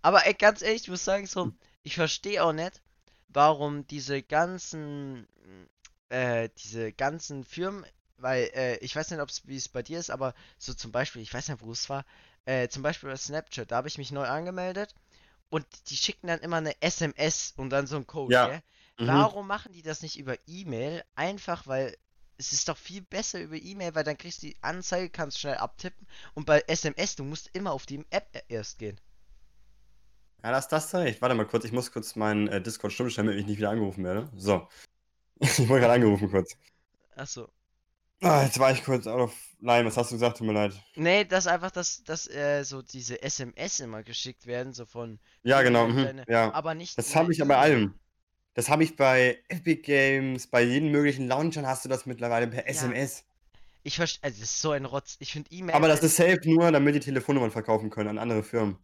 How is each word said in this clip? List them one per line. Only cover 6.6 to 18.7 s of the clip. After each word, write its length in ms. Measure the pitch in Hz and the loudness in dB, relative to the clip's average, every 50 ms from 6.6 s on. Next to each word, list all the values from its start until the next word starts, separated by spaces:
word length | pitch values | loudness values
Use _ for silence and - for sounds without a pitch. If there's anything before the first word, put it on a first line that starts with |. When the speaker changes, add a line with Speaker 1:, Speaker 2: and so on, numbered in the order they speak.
| - 104 110 113 113 110 | -18 -12 -8 -8 -8 -8
Speaker 1:
ganzen 520 | 104 - 135 139 156 165 - - 147 135 127 | -6 -4 -4 -4 -4 -6 -12 -12 -12 -12 -12
Firmen, 400 | _ - 160 175 190 202 196 170 - _ _ _ _ _ _ | _ -10 -8 -8 -6 -8 -10 -16 -20 _ _ _ _ _ _
weil, 320 | 127 127 131 127 120 - - | -4 -2 0 0 -2 -2 -4
äh, 220 | 131 131 123 120 - | -4 -4 -2 -4 -4
ich 160 | - 127 - | -8 -8 -8
weiß 140 | 151 160 - | -8 -6 -6
nicht, 100 | 175 156 | -6 -8
ob's, 260 | 147 143 - - _ | -8 -8 -10 -14 _
wie 100 | - 135 | -12 -12
es 120 | 135 - - | -12 -12 -8
bei 140 | _ 127 | _ -10
dir 160 | 120 - 156 170 | -8 -8 -10 -10
ist, 120 | 170 - | -8 -8
aber 240 | - 131 135 131 120 _ - - _ _ | -6 -6 -6 -6 -6 _ -20 -20 _ _
so 160 | - - 127 | -12 -12 -10
zum 180 | - - 113 | -10 -12 -6
Beispiel, 300 | 107 120 135 - - 123 | -4 -4 -4 -4 -6 -14
ich 100 | 110 - | -14 -10
weiß 160 | - 123 - - | -10 -8 -8 -8
nicht, 140 | 147 117 | -10 -10
wo 100 | 113 113 | -10 -12
es 160 | 117 - - - | -8 -8 -8 -6
war, 160 | 139 139 135 _ _ _ _ _ _ _ _ | -8 -10 -10 _ _ _ _ _ _ _ _
äh, 220 | - 131 127 123 123 | -4 -2 -2 -2 -4
zum 140 | - 139 | -6 -4
Beispiel 260 | 131 147 170 - - 139 | -4 -4 -4 -4 -10 -12
bei 60 | 131 | -10
Snapchat, 540 | 131 - 143 143 156 156 _ - - 113 - | -10 -10 -8 -8 -8 -10 _ -12 -12 -8 -4
da 60 | 117 123 | -4 -4
hab 80 | 131 | -4
ich 120 | 147 - 147 | -4 -10 -10
mich 120 | 139 120 | -10 -10
neu 120 | 139 139 139 | -8 -6 -4
angemeldet 680 | 120 131 156 170 180 185 180 180 185 185 196 208 - _ _ _ _ _ _ _ _ _ _ _ _ | -4 -4 -4 -6 -8 -8 -8 -8 -8 -6 -8 -10 -10 _ _ _ _ _ _ _ _ _ _ _ _
und 140 | - 160 147 _ - - _ - | -6 -6 -6 _ -20 -20 _ -10
die 60 | 139 | -6
schicken 300 | - - - - _ - 175 | -4 -4 -4 -4 _ -6 -4
dann 120 | 170 160 | -4 -4
immer 160 | - 170 170 165 | -4 -4 -4 -2
eine 220 | 156 156 - _ | -2 -4 -4 _
S 180 | 147 175 - - | -2 -2 0 0
M 120 | 165 151 - | -4 -4 -2
S 360 | - 147 160 160 - - - _ | -2 -2 -2 -2 -2 -6 -8 _
und 140 | - 131 131 | -10 -6 -2
dann 160 | 131 139 139 | -2 -2 -2
so 100 | 127 151 | -2 -6
einen 100 | 147 123 - | -8 -8 -8
Code, 260 | - 156 139 123 123 | -10 -8 0 2 4
Speaker 2:
Ja. 40 | 123 | 4
Speaker 1:
gell? 220 | 123 113 139 165 _ _ | 4 2 -2 -8 _ _